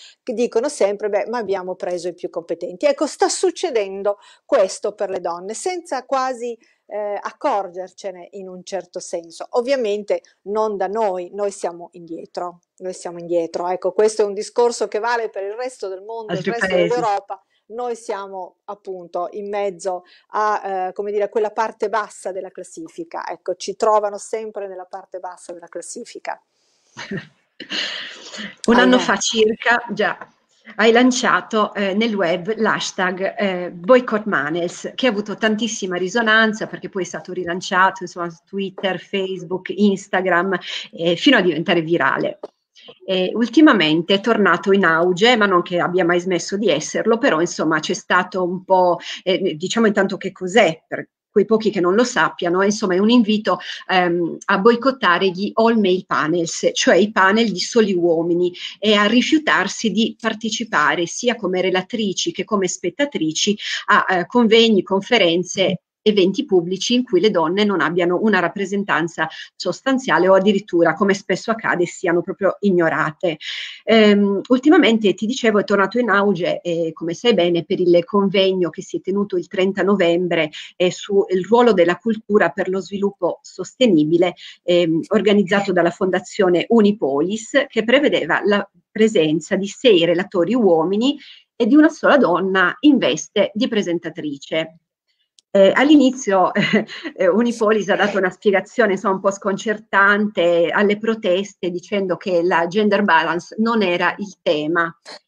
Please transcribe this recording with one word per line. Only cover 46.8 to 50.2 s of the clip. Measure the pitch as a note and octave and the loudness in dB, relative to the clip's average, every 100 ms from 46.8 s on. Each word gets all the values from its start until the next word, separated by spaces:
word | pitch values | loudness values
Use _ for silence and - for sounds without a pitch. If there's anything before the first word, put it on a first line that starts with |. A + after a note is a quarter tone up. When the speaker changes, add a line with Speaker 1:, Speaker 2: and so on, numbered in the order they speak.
| - - A3 A3+ | -2 -4 0 2
Speaker 2:
però | B3+ D#3 | 2 0
insomma | E3+ - D#3+ D#3 | -2 -2 -2 -2
c'è | - | -2
stato | F#3 - F3+ F#3 F#3+ | -8 0 0 0 -4
un | F3 F#3 | -4 -6
po', | - F#3 F3+ E3+ - - | 0 4 4 0 -6 -8
eh, | F3+ F3+ F3+ D#3 | -2 -2 -2 -4
diciamo | F3 A3+ A3 | -6 0 2
intanto | G3+ G3 | 2 -2
che | G3 | -4